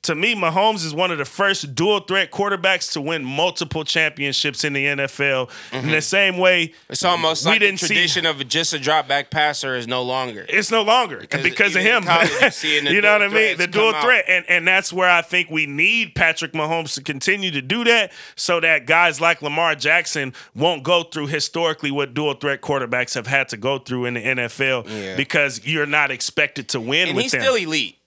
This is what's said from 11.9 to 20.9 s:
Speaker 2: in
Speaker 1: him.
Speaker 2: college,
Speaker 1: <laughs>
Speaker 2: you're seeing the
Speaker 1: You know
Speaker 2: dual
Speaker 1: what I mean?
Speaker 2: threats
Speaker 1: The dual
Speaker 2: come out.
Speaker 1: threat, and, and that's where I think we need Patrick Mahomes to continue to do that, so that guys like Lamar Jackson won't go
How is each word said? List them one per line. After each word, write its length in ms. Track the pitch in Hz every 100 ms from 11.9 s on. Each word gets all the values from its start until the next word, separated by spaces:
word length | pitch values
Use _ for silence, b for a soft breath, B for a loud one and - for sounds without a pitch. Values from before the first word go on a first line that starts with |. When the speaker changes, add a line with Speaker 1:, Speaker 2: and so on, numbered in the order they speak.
| 240
Speaker 2:
in 60 |
Speaker 1:
him. 20 |
Speaker 2:
college, 260 | 180 170 165 -
Speaker 1:
<laughs> 40 |
Speaker 2:
you're 100 | 262
seeing 320 | - 156 147
the 80 | 143
Speaker 1:
You 60 | 190
know 160 | 208 208
Speaker 2:
dual 100 | 202
Speaker 1:
what 80 | 214
I 40 |
mean? 160 | 220 170
Speaker 2:
threats 20 |
Speaker 1:
The 80 | 180
dual 240 | 202 220
Speaker 2:
come 40 | 156
out. 80 |
Speaker 1:
threat, 200 | 240 240 185
and, 160 | 185 175
and 200 | 175 170
that's 240 | 185 190
where 180 | 180 180
I 100 | 175
think 300 | 165 180 160
we 160 | 160 147
need 480 | 143 185 233 202
Patrick 380 | - 165 160 160
Mahomes 420 | 160 151 165 151
to 80 | -
continue 480 | 135 139 156 202 190
to 100 | 143
do 220 | 131 220
that, 300 | 233 233 196 B B -
so 240 | - 170
that 260 | 165 156 120
guys 340 | 160 175 139
like 220 | 165 165
Lamar 320 | 147 151 170
Jackson 580 | 147 147 170 165 156 135 B B
won't 300 | 117 160 160
go 180 | 131